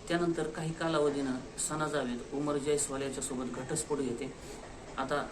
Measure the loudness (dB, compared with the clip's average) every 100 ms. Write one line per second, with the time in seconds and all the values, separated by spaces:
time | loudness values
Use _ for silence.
0 | 0 2 4 2 0 -2 -2 0 2 4
1 | 4 4 2 0 -4 -4 -2 0 2 2
2 | 0 -2 -4 0 2 2 4 2 2 0
3 | -2 -2 -4 -2 -4 -4 -2 -2 0 0
4 | 0 0 -4 -8 -12 -12 -12 -12 -8 -4
5 | 0 0 0